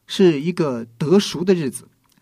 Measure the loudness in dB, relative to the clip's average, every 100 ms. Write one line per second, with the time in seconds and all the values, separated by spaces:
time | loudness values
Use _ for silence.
0 | -6 2 4 4 -2 -2 -2 -4 -8 -6
1 | 0 2 0 -4 0 0 -2 -8 -16 _
2 | _ _